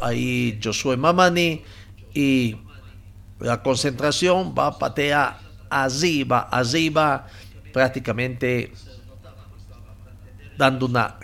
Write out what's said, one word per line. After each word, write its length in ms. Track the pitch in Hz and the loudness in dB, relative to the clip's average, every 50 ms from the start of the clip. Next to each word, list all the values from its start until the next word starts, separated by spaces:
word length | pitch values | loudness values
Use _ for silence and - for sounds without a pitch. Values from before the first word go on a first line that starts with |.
| - | 0
ahí 560 | 123 120 120 123 127 123 123 123 120 107 107 107 | -2 -2 0 0 0 0 0 0 0 -2 -2 -4
Josué 340 | 113 104 - - 139 131 123 | -4 -2 -2 0 0 0 2
Mamani, 680 | 139 160 175 180 185 180 175 175 170 170 160 151 - - - - - - - - - - - | 4 4 6 6 6 6 6 4 2 2 0 -4 -8 -14 -18 -20 -20 -20 -20 -20 -14 -6 -2
y 440 | 147 143 139 135 131 123 113 107 107 - - - - - - - - - - - - - - - - | 0 2 4 4 4 2 0 -2 -6 -12 -18 -20 -20 -20 -20 -20 -20 -20 -20 -20 -20 -20 -20 -12 -6
la 240 | - 120 120 117 - | -2 -2 -2 0 2
concentración 880 | 139 131 117 143 143 127 120 135 151 143 - 175 180 180 185 190 175 131 | 0 0 2 0 -2 -2 0 0 0 0 2 2 2 4 2 0 -2 0
va, 220 | 127 139 147 151 - | 0 0 0 0 -2
patea 600 | 139 131 - - 143 143 143 147 139 123 - - - - - - - - | -4 -4 -2 0 0 2 2 2 2 2 0 -6 -14 -20 -20 -18 -10 -4
arriba, 720 | - 139 135 135 127 139 165 180 160 143 135 123 123 120 | -2 0 0 0 0 0 0 2 2 0 0 2 2 0
arriba, 840 | - - - 123 127 120 131 165 160 160 156 160 156 151 135 131 - - - - - - - - - - - | 0 0 0 0 0 2 2 2 2 2 2 4 2 2 2 0 -4 -10 -18 -20 -20 -20 -20 -20 -14 -4 0
prácticamente 960 | 131 131 127 127 135 123 - 107 110 123 127 127 123 139 123 123 120 - - - - - - - - - - - - - - - - - - - - - - - - - - - - - - - - - - - - - - - | 2 2 2 2 -2 -4 -4 -2 -2 -2 -4 -4 -2 -2 0 0 0 -2 -6 -10 -16 -18 -18 -18 -18 -18 -20 -20 -20 -20 -20 -20 -20 -20 -20 -20 -20 -20 -20 -20 -20 -20 -20 -20 -20 -20 -20 -20 -20 -20 -20 -20 -20 -20 -10 0
dando 320 | - 143 135 131 123 127 127 | 2 4 4 4 4 0 0
una 320 | 120 120 110 - - - | 2 2 0 0 -2 -10